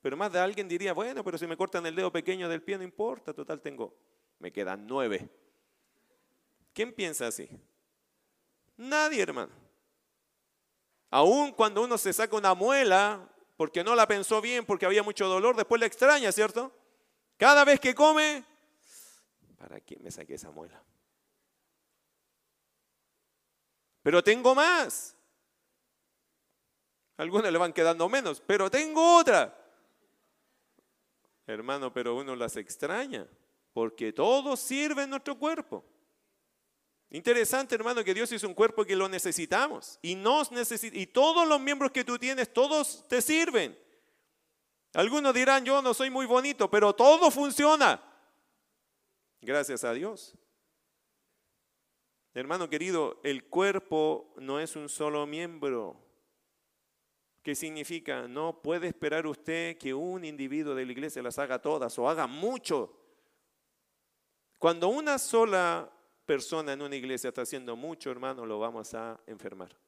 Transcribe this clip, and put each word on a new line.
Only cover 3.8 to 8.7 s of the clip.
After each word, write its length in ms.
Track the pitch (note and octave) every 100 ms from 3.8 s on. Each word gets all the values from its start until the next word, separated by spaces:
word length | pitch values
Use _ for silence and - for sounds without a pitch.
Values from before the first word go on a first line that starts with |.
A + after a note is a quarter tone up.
| A2+ _ _ _ _ _
me 120 | F2
quedan 320 | F2+ F#2+ F#2+ G#2
nueve". 420 | C3 B2 G2 - _ _ _ _ _ _ _ _ _ _ _ _ _ _
¿Quién 200 | - A3+
piensa 360 | A3+ F3+ D3+ A#2+
así? 200 | - C#2+ - _ _ _ _ _ _ _ _ _ _ _